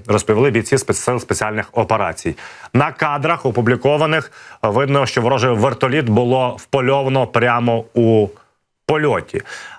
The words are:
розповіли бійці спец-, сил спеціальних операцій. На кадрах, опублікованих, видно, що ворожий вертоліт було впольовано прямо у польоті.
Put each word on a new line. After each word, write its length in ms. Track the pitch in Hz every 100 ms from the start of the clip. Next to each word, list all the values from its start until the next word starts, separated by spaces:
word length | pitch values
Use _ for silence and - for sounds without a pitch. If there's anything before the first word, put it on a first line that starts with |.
| -
розповіли 440 | 104 - 110 139
бійці 260 | 110 - 120
спец-, 160 | -
сил 260 | 101 - 123
спеціальних 500 | - 98 107 107 -
операцій. 640 | 117 98 110 90 80 85 - - - -
На 180 | 131 151
кадрах, 540 | - 151 143 151 170 131
опублікованих, 840 | 117 113 123 139 147 156 160 - - - -
видно, 440 | 107 113 139 139 123
що 160 | 123
ворожий 280 | 117 131 127
вертоліт 580 | 110 131 - 127 151 117
було 480 | 110 120 131 123 -
впольовано 680 | - 139 127 139 131 135 120
прямо 580 | 117 120 120 120 117 113
у 340 | 120 113 110 101 - _ _ _ _ -
польоті. 560 | 156 147 92 - 98 - - -